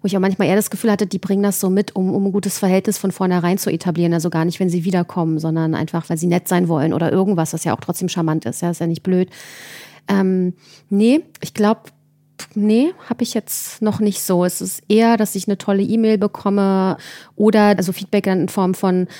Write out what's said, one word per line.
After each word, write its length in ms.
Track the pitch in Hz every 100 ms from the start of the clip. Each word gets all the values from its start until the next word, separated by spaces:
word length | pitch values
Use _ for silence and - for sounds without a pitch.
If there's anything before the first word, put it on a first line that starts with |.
wo 40 | 202
ich 100 | 196
auch 40 |
manchmal 280 | 190 190 165
eher 80 | 196
das 140 | -
Gefühl 200 | - 226
hatte, 160 | 202 202
die 140 | 190
bringen 240 | - 196
das 160 | 202 190
so 100 | 190
mit, 240 | 190 202
um, 180 | 202 185
um 140 | 196 196
ein 60 |
gutes 260 | 196 196 -
Verhältnis 400 | 190 190 202 202
von 140 | 160
vornherein 460 | - 185 180 175 190
zu 120 | -
etablieren. 420 | 165 180 165 170
Also 160 | 170 170
gar 160 | 160
nicht, 140 | 165 165
wenn 100 | 185
sie 160 | 175
wiederkommen, 540 | 170 180 170 185 165 160
sondern 380 | 160 160 160 160
einfach, 340 | 160 170 -
weil 80 | 160
sie 80 | 175
nett 220 | 175 -
sein 180 | 180 175
wollen 260 | 160 165
oder 200 | 156 165
irgendwas, 400 | 190 190 175 160
was 100 | 160
ja 140 | 160 -
auch 40 |
trotzdem 280 | - 165 180
charmant 360 | 180 160 156
ist. 160 | 113 -
Ja, 120 | 175
ist 80 | 170
ja 80 | 170
nicht 160 | 165
blöd. 260 | 185 180 185 - - - - - - - -
Ähm, 460 | 196 185 185 180 180 - - _
nee, 300 | 202 226 294 - -
ich 140 | -
glaub, 380 | - 208 226 - _ _ _ _ - - 214
nee, 360 | 208 220 302 381 -
hab 140 | 240
ich 100 | 240
jetzt 460 | 226 - - - -
noch 200 | 214 208
nicht 200 | 208 190
so. 240 | - 180
Es 160 | 175 -
ist 220 | 185 - -
eher, 280 | 214 233 226
dass 200 | 214 190
ich 100 | 202
eine 100 | 196
tolle 280 | - 196
E-Mail 340 | 196 226 220 214
bekomme 760 | 208 - 202 202 196 190 190 - - - - -
oder 400 | 214 220 208 202
also 160 | 180
Feedback 320 | 180 196 208
dann 160 | 196 185
in 80 | 160
Form 260 | - 185
von, 320 | 185 190 185 180